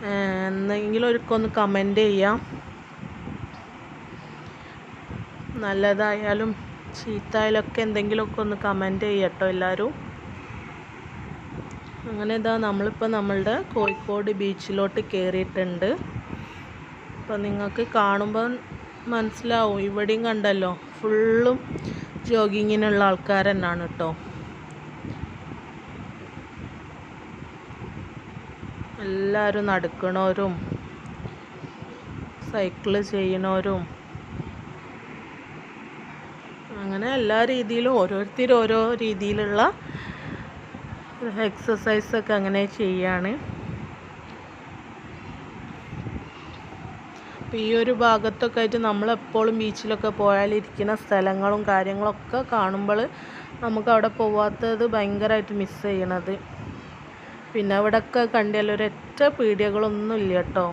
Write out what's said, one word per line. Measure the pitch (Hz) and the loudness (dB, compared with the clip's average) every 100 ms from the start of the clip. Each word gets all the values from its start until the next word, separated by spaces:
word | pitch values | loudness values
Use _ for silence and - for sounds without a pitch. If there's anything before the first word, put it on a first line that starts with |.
| 208 | -2
ഏഹ്, | 202 196 185 190 | 0 0 0 0
എന്തെങ്കിലും | 190 196 208 208 220 240 | 0 0 0 2 2 4
ഒരുക്കൊന്ന് | 233 - 226 220 - | 2 2 0 2 2
കമൻറ്റ് | 202 196 196 202 214 | 4 4 2 4 4
ചെയ്യാം. | 196 196 226 - - - - - - - - - - - - - - - - - - 76 - - - - - - - - - - - - 254 208 | 6 4 4 -2 -12 -12 -16 -16 -14 -12 -12 -12 -10 -12 -14 -16 -16 -16 -16 -16 -16 -16 -14 -14 -16 -16 -16 -16 -16 -12 -10 -10 -12 -10 -4 0
നല്ലതായാലും | 196 202 202 214 208 208 208 220 202 - - - - | 4 4 4 2 2 0 2 0 -2 -8 -12 -14 -10
ചീത്തയായാലൊക്കെ | - 208 - 220 214 220 208 - 220 | -6 -6 0 2 4 4 2 -2 0
എന്തെങ്കിലുമൊക്കെ | 214 208 220 214 - | 2 2 2 0 -2
ഒന്ന് | 208 202 208 | -2 0 0
കമൻറ്റ് | 196 190 190 208 | 0 0 0 2
ചെയ്യട്ടോ | 202 185 170 190 | 2 2 2 0
എല്ലാവരും. | 185 185 185 220 294 - - - - - - - - - - - - - - - - - - - - 240 | 2 0 2 -2 -2 -10 -12 -12 -14 -12 -14 -14 -14 -16 -16 -14 -12 -12 -12 -12 -12 -10 -12 -14 -12 -8
അങ്ങനെ | 214 214 226 | -4 0 0
ഇതാ | 220 226 220 | 2 2 2
നമ്മളിപ്പോൾ | 196 202 226 226 220 | 0 0 0 0 0
നമ്മളുടെ | 202 196 190 233 392 | 2 2 2 0 0
കോഴിക്കോട് | 247 202 196 - 208 202 202 | 0 0 0 -4 -2 -2 0
ബീച്ചിലോട്ട് | 202 190 - 196 196 202 202 | -2 -2 -4 0 0 0 -4
കയറിയിട്ടുണ്ട്. | 190 185 180 185 - 185 175 190 339 - - - - - - - - - - - - | -2 0 0 -2 -2 -2 0 0 0 -4 -8 -10 -12 -12 -14 -16 -16 -16 -16 -16 -14
അപ്പം | - 208 202 | -6 -4 -2
നിങ്ങൾക്ക് | 202 202 202 233 226 | -2 -2 -2 2 4
കാണുമ്പോൾ | 202 202 208 214 233 247 - - - - - 233 | 6 4 2 0 0 -2 -8 -14 -14 -12 -4 0
മനസ്സിലാവും, | 220 - 233 233 220 196 196 | 0 -2 0 4 4 2 0
ഇവിടെയും | 202 208 220 226 | 0 2 2 2
കണ്ടല്ലോ | 214 208 196 185 180 - - | 2 4 4 2 -2 -10 -4
ഫുള്ളും | 220 214 226 226 247 254 - - - - - - - | 2 4 6 8 6 4 -2 -6 -6 -8 -10 -10 2
ജോഗിങ്ങിനുള്ള | 226 214 202 208 214 214 202 202 | 4 4 4 4 4 6 6 6
ആൾക്കാർ | 185 - 196 190 | 4 4 4 4
തന്നെയാണ് | 196 180 175 170 | 4 2 0 -4
കേട്ടോ. | - 165 160 - - - - - - - - - - - - - - - - - - - - - - - - - - - - - - - - - - - - - - - - - - - - - - - - 202 | -2 -4 -4 -10 -12 -12 -14 -14 -14 -14 -12 -10 -8 -10 -10 -12 -12 -12 -14 -14 -14 -12 -14 -14 -14 -14 -14 -12 -12 -16 -16 -16 -16 -16 -14 -14 -16 -16 -12 -12 -12 -12 -14 -14 -14 -14 -14 -12 -12 -12 -8 -4
എല്ലാവരും | 190 196 208 208 208 208 | 0 2 4 4 2 2
നടക്കണവരും | 185 175 - 185 185 190 185 196 175 - - - - - - - - - - - - - - - - - - - | 2 0 -2 0 2 2 4 0 0 -4 -6 -8 -14 -14 -12 -12 -12 -16 -14 -14 -14 -14 -14 -14 -12 -12 -12 -6
സൈക്കിൾ | 220 185 - 214 202 202 | -2 -2 -2 0 0 0
ചെയ്യണവരും | 202 190 185 190 190 196 190 165 - - - - - - - - - - - - - - - - 151 - - - - - - - - - - - 214 | 0 0 2 2 2 2 -2 -4 -10 -14 -14 -12 -10 -10 -10 -12 -14 -14 -14 -14 -14 -14 -16 -16 -16 -16 -16 -16 -14 -14 -16 -16 -16 -16 -18 -14 -8
അങ്ങനെ | 196 190 226 269 | -4 -2 0 2
എല്ലാ | 214 220 233 | 4 6 6
രീതിയിലും | 254 214 233 247 254 | 4 2 2 4 6
ഓരോരുത്തർ | 185 196 202 - 254 247 | 4 2 -2 0 6 8
ഓരോ | 220 220 226 240 | 8 4 4 2
രീതിയിലുള്ള | 226 202 202 208 208 202 269 403 - - - - - - - - - - - - - - 233 202 220 | 0 0 0 0 2 6 6 4 -10 -10 -10 -10 -10 -10 -12 -14 -14 -14 -12 -14 -14 -8 -6 0 -2
എക്സർസൈസൊക്കെ | 202 - 220 226 214 208 226 214 208 | -2 -2 0 4 2 2 -2 2 2
അങ്ങനെ | 196 196 202 - | 4 2 2 0
ചെയ്യാണ്. | 202 185 185 185 185 262 - - - - - - - - - - - - - - - - - - - - - - - - - - - - - - - - - - - - - - - - | 0 2 2 2 0 -4 -6 -8 -8 -8 -10 -14 -16 -16 -16 -16 -16 -16 -16 -16 -16 -16 -16 -14 -14 -14 -14 -14 -14 -14 -12 -10 -8 -8 -10 -14 -14 -14 -14 -14 -12 -14 -14 -16 -16 -12
അപ്പം | - 226 | -6 -2
ഈ | 220 226 | 4 4
ഒരു | 233 240 | 6 6
ഭാഗത്തൊക്കെ | 233 220 220 214 240 233 | 8 6 4 2 0 4
ആയിട്ട് | 226 240 226 | 2 4 2
നമ്മളെപ്പോഴും | 202 214 226 - 220 220 226 | 2 2 2 2 4 4 4
ബീച്ചിലൊക്കെ | 220 202 214 214 214 202 | 0 -2 -2 0 0 4
പോയാൽ | 202 196 202 208 | 6 6 6 2
ഇരിക്കുന്ന | 202 - 202 214 - | -2 -2 0 0 4
സ്ഥലങ്ങളും | 202 190 190 196 208 208 | 4 6 4 2 2 4
കാര്യങ്ങളൊക്കെ | 190 190 196 214 208 - 247 254 | 4 4 0 0 0 -2 -2 0
കാണുമ്പോൾ | 226 190 196 202 208 247 - - - - - 233 | 2 2 2 2 2 2 -4 -14 -14 -14 -6 -2
നമുക്ക് | 220 214 226 | 0 6 6
അവിടെ | 220 214 | 6 2
പോവാത്തത് | 220 208 208 208 233 220 233 220 | 2 4 2 2 -2 2 2 2
ഭയങ്കരമായിട്ട് | 202 202 214 220 202 208 | 2 2 4 4 2 -2
മിസ് | 190 - 208 | -4 -2 -2
ചെയ്യണത്. | 196 180 180 180 196 - - - - - - - - - - - | 0 0 0 -2 -6 -6 -12 -12 -12 -14 -16 -16 -16 -16 -16 -4
പിന്നെ | 226 202 196 | 0 4 4
അവിടെയൊക്കെ | 214 220 220 247 233 233 | 6 4 4 2 4 4
കണ്ടല്ലോ | 208 214 208 208 | 4 2 2 2
ഒരൊറ്റ | 214 - - - 285 294 | 0 -2 -14 4 4 6
പീടികകളൊന്നും | 226 202 208 202 214 208 214 226 | 2 4 4 4 2 2 0 0
ഇല്ല | 196 180 | 2 2
കേട്ടോ. | 175 190 175 | 2 2 0